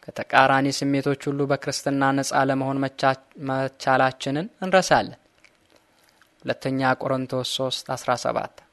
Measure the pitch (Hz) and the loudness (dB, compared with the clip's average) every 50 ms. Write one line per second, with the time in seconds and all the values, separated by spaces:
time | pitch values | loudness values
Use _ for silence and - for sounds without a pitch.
0 | - - - - 110 _ - 127 131 135 135 135 135 139 135 - - 139 139 139 | -18 -14 -10 -10 -8 _ 4 4 6 6 4 4 2 0 -2 -2 -2 0 0 0
1 | 135 143 143 135 - 147 139 139 143 139 143 135 - - 139 - - 139 139 139 | 0 0 -2 -2 -4 -6 -2 -2 0 -2 -2 -2 -2 -6 -8 -4 -4 -2 0 2
2 | 139 135 135 135 135 - - 147 135 135 135 135 135 135 135 139 135 135 - - | 2 2 2 2 -2 0 0 0 2 2 0 0 -2 -2 -2 -2 -2 -4 -4 0
3 | - 135 135 - _ _ _ - 151 135 135 135 135 131 - _ - - 131 131 | 2 2 2 0 _ _ _ -12 -6 -4 -2 -2 -2 -4 -6 _ 0 2 4 4
4 | 131 131 127 - - 143 135 147 170 233 _ _ - 190 180 190 180 - 156 123 | 4 2 2 -2 -6 -4 -4 -4 -4 -6 _ _ -6 2 4 4 6 6 4 4
5 | 107 92 87 - _ _ _ _ _ - _ _ _ _ _ _ _ _ _ _ | 4 0 -8 -16 _ _ _ _ _ -20 _ _ _ _ _ _ _ _ _ _
6 | _ _ _ _ _ _ _ _ _ - 123 - - 135 131 131 135 131 131 - | _ _ _ _ _ _ _ _ _ -6 -6 -4 -4 -4 -4 0 2 0 0 0
7 | - 135 131 131 131 127 - 131 123 - - - 135 131 123 - - - 135 123 | 0 -4 -2 -4 -4 -4 -4 -4 -4 -4 -4 -4 -4 -4 -4 -6 -8 -8 -8 -6
8 | - - 127 - - 131 117 113 104 - _ - _ _ | 0 -2 -2 0 0 -2 -2 -2 -4 -6 _ -16 _ _